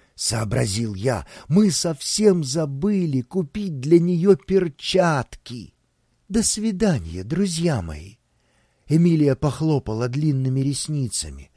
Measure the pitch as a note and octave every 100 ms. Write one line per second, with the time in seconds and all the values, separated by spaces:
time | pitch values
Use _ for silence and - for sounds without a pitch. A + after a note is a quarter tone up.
0 | _ - - A2+ A2 A#2 A#2+ G2+ A2+ F#2+
1 | B2 A2 - - - E3+ G#3+ C#3 F3 D3+
2 | - - G#3+ F3+ C3+ D3+ D3+ C3+ G3 G3+
3 | E3+ C3 B2 F#3 D#3 G#3 G3+ C#3 C3+ E3+
4 | E3+ F3 F#3+ F#3+ - F#3+ E3+ - - F#3
5 | F3 C#3+ - - - B2 F#2+ _ _ _
6 | _ _ - G#3 - - A3 F#3 G#3+ C3+
7 | E2 F2 G2 D#3+ G3+ D#3+ E3+ B2+ E2+ D2+
8 | F2+ - _ _ _ _ _ _ - D#3
9 | F3 D#3+ C#3+ C3 D3+ B2 D#3 C#3+ - A2
10 | A#2+ C3 D#3 C3+ C3 C3 C3+ C#3 - D3
11 | B2 - D2+ C2+ C2+